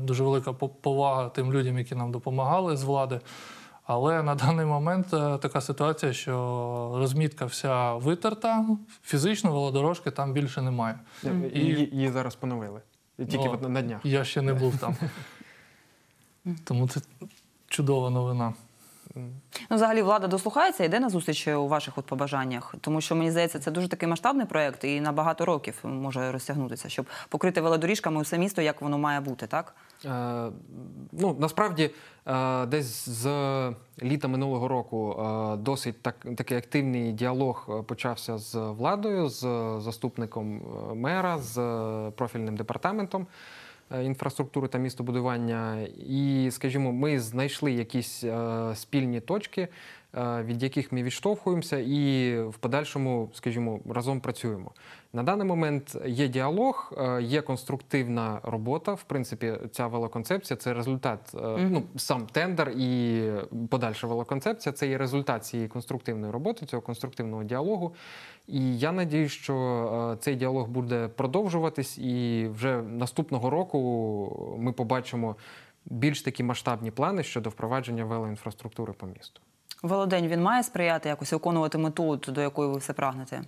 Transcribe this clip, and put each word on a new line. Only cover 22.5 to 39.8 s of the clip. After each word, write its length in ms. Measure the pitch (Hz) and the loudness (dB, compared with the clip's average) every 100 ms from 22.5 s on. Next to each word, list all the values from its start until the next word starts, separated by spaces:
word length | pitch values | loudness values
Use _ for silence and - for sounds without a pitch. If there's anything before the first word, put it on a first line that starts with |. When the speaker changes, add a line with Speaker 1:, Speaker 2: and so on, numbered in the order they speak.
| 123 - - | -4 -8 -6
Speaker 3:
Тому 200 | - 156 | 0 0
що, 140 | 156 | 2
мені 160 | 165 165 | 2 4
здається, 280 | 165 170 160 | 4 2 0
це 120 | 151 | -2
дуже 180 | 165 180 | 0 0
такий 200 | 170 170 | 0 0
масштабний 380 | 165 240 277 226 | 2 2 2 2
проєкт 380 | 156 143 127 | 2 2 0
і 160 | 139 143 | 0 0
на 120 | 151 | 2
багато 320 | 147 160 160 | 2 2 2
років 340 | 165 151 - - | 2 2 0 -8
може 480 | 117 131 135 127 127 | -6 -4 -2 -2 -2
розтягнутися, 560 | 131 - 143 127 120 - | -2 -2 -2 -2 -4 -6
щоб 180 | - 131 - - | -6 -6 -8 -4
покрити 320 | - 185 180 | 2 2 4
велодоріжками 600 | 165 165 170 208 170 156 | 4 4 4 2 0 0
усе 180 | 151 170 | 0 2
місто, 240 | 196 180 | 2 2
як 200 | 156 147 | 2 2
воно 160 | 147 147 | 0 2
має 220 | 147 143 | 2 0
бути, 260 | 139 123 214 | -2 -6 -2
так? 280 | 156 175 - - - | -2 -4 -10 -20 -12
Speaker 2:
Е, 420 | 143 123 120 120 117 98 - - 87 - - | -6 -4 -2 -2 -4 -8 -14 -16 -14 -14 -10
ну, 240 | 160 190 135 | -2 0 2
насправді, 520 | 156 - 214 160 151 - - - - | 0 2 2 4 2 0 -20 -10 -2
е, 400 | 131 131 131 123 | 0 2 0 2
десь 420 | 151 127 - 131 | 0 0 -6 -6
з 180 | 113 131 143 139 135 127 117 - - | -2 0 2 0 0 -2 -4 -12 -6
літа 260 | 123 147 139 | 0 0 2
минулого 400 | 131 135 127 127 | 0 0 0 0
року, 480 | 127 117 113 107 - 110 110 107 | 0 0 -2 -2 -2 -2 0 -2
е, 40 | 107 | -2
досить 460 | 101 135 120 113 | -2 -2 -4 -4
так, 240 | 123 - 120 120 | -4 -4 -6 -6
такий 220 | 120 123 | -2 -2
активний 540 | - 147 135 123 117 | 0 0 2 0 0
діалог, 540 | 107 123 127 135 113 - | 0 0 2 0 -2 -4
е, 120 | 110 | -6
почався 560 | 110 - 127 117 - 110 | -6 -4 -4 -4 -4 -6
з 160 | 104 | -4
владою, 720 | 117 110 107 135 202 214 196 151 | -4 -4 0 0 2 0 2 0
з 120 | 120 127 117 113 110 | 0 -2 0 0 -2